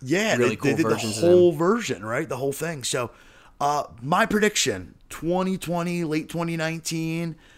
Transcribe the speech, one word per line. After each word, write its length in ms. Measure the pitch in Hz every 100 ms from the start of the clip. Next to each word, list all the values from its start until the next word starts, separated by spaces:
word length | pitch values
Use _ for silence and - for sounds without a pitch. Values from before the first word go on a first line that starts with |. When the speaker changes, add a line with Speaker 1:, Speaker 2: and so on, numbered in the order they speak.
Speaker 1:
Yeah, 360 | 127 175 220 139
Speaker 2:
Really 140 | 120
Speaker 1:
they, 60 | 110
Speaker 2:
cool 140 | 143
Speaker 1:
they 60 | 151
did 40 | 165
Speaker 2:
versions 260 | - 110 104
Speaker 1:
the 60 | 170
Speaker 2:
of 40 |
them. 80 | 180
Speaker 1:
whole 140 | 175
version, 520 | 151 175 233 190 95
right? 220 | 107 123 156
The 80 | 127
whole 140 | 139
thing. 300 | 135 160 151
So, 280 | 113 135 120 - - - - -
uh, 240 | 143 147 - -
my 240 | 131 180 220
prediction, 680 | 208 208 208 135 98 87 - -
twenty 460 | - 160 180 185 190
twenty, 440 | 156 175 170 175
late 240 | 165 156 -
twenty 280 | 165 170 165
nineteen, 800 | 160 165 - 165 160 165 170 156 -